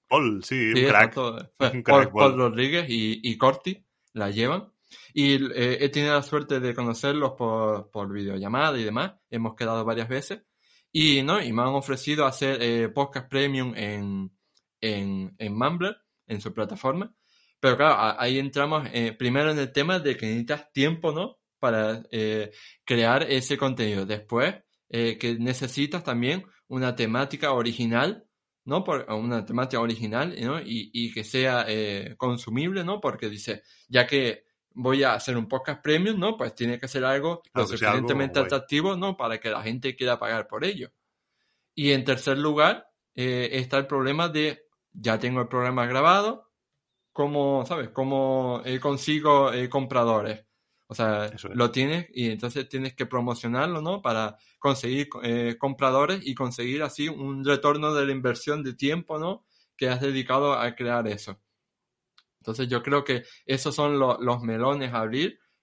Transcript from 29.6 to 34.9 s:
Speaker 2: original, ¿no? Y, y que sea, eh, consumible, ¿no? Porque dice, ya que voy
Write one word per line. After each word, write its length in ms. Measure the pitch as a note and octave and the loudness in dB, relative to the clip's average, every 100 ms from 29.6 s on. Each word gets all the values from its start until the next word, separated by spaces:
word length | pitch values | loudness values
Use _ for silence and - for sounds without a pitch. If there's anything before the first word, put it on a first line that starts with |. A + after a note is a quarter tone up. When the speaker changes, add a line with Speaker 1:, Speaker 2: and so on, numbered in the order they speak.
| C3 A#2+ | -2 0
Speaker 2:
original, 540 | A#2 A#2 A2 A2+ E3 - | -2 -2 -4 -2 -4 -4
¿no? 180 | A#2 D#3+ | -6 -6
Y, 280 | A#2+ A2+ - | -6 -8 -6
y 180 | A#2 A#2 | -6 -6
que 120 | A2+ | -6
sea, 420 | G#2 C3 C3 B2 A2 | -4 0 2 2 0
eh, 480 | A2 G#2 G2 G2+ A2 | -2 -2 -4 -8 -4
consumible, 680 | B2+ A#2+ - A#2+ E3 F#3+ E3+ | -4 -4 -4 -4 -2 -4 -4
¿no? 160 | G3+ | -4
Porque 280 | D3 A#2+ A2 | -4 -4 -8
dice, 340 | G#2 - G#2 - _ _ | -8 -10 -10 -12 _ _
ya 180 | B2 B2 | 2 4
que 380 | C#3 B2 G#2 _ _ _ - | 2 0 -4 _ _ _ -4
voy 260 | B2+ | 0